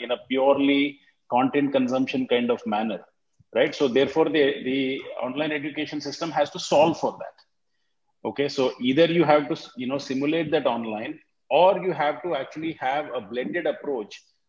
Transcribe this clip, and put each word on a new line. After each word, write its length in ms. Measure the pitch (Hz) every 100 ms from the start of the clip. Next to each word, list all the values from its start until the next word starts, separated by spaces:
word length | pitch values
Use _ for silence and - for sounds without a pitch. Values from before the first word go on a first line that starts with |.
in 80 | 120
a 60 | 120 -
purely 680 | 131 135 139 139 143 143 - _ _ -
content 400 | 123 135 143 143
consumption 560 | 139 123 127 131 135 127
kind 240 | 120 120
of 160 | 117 113
manner, 380 | 107 113 98 - _ _ _ _
right? 200 | 113 151
So 140 | - 143
therefore, 380 | 120 135 160 151
the, 360 | 156 139 143
the 380 | 131 135 131 135 - -
online 320 | 127 135 156
education 480 | 151 147 147 147 151
system 300 | 143 - 165
has 200 | 151 147
to 80 | 180
solve 400 | - 156 165 151
for 160 | 127 -
that. 1120 | - - _ _ _ _ _ _ _ _ 117
Okay, 200 | 107 143
so 240 | 139 127 -
either 260 | 123 135 165
you 180 | 170
have 240 | 151 151 139
to, 220 | 160 - -
you 100 | 127
know, 120 | 139
simulate 520 | - 131 143 160 156
that 160 | 151 139
online, 540 | 117 113 107 123 - _ _ -
or 280 | 139 185 190
you 140 | 180
have 300 | 151 147 143
to 120 | 175
actually 380 | 143 135 156 160
have 340 | 151 131 143 147
a 60 | 123
blended 460 | 101 120 131 165 156
approach 560 | 135 143 131 104 - _ _